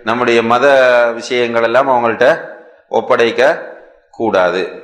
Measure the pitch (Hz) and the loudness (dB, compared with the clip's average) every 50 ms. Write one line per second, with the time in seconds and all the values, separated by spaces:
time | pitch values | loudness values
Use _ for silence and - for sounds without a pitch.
0 | - 110 117 123 123 120 117 117 113 117 120 123 135 143 139 131 127 127 123 120 | -6 -4 -4 -2 0 0 2 0 2 2 0 2 2 4 4 4 4 4 4 2
1 | 120 117 117 117 107 - 123 123 120 117 117 117 117 113 117 127 143 139 127 120 | 2 0 -2 -6 -8 -4 -2 -2 -2 -2 0 0 0 2 2 0 0 2 0 0
2 | 120 117 107 95 120 143 165 - - - - - - - - _ _ _ - 113 | 0 -2 0 2 2 2 0 0 -4 -12 -18 -20 -20 -20 -20 _ _ _ -4 -4
3 | - - 123 120 120 113 - 117 127 151 175 - - - - - - - _ _ | -2 0 0 0 0 0 0 0 0 0 0 -2 -6 -14 -18 -20 -20 -20 _ _
4 | _ _ _ - 117 107 98 95 90 87 87 92 85 76 - - | _ _ _ -6 -4 0 0 2 2 0 0 -2 -4 -6 -10 -14